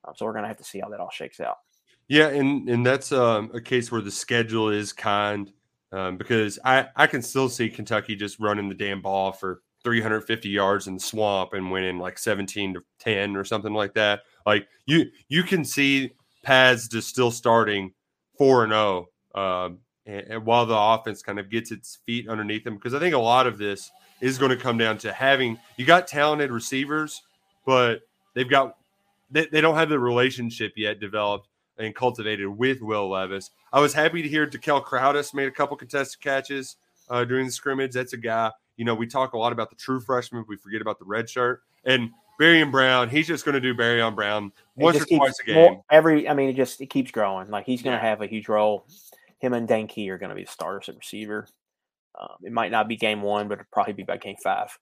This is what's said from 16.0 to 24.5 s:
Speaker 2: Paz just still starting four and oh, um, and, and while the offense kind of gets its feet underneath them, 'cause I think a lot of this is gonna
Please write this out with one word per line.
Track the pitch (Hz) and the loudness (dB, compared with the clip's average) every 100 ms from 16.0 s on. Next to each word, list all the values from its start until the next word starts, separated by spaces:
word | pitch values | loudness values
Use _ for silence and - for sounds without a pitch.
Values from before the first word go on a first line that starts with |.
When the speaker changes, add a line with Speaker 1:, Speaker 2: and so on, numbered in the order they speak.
| 131 _ _ _ | -2 _ _ _
Speaker 2:
Paz | - 131 131 123 110 | 4 8 8 4 -2
just | 113 - | -6 -4
still | - 123 | 0 0
starting | 117 120 113 107 101 95 _ _ _ _ _ | 2 4 4 4 -2 -6 _ _ _ _ _
four | 135 127 107 | 6 6 6
and | |
oh, | 107 104 92 87 _ _ 98 | 4 2 0 -8 _ _ -4
um, | 98 90 90 92 _ _ - | -2 -2 -6 -10 _ _ -16
and, | 101 101 | -14 -10
and | 113 110 | -8 2
while | 120 117 | 2 4
the | 113 | 4
offense | 104 113 113 101 | 4 2 0 -10
kind | - 101 | -8 -10
of | 98 | -6
gets | 113 117 | -6 -6
its | 107 - - - | -14 -14 -18 -8
feet | 120 107 | -6 -4
underneath | 110 107 107 120 | -6 -4 -6 -8
them, | 101 | -10
'cause | 120 | -6
I | 139 | -2
think | 175 143 | 0 2
a | |
lot | 117 123 123 | 4 4 4
of | 101 | 0
this | 101 101 - _ _ _ | -6 -6 -12 _ _ _
is | 127 131 | -4 2
gonna | 135 | 2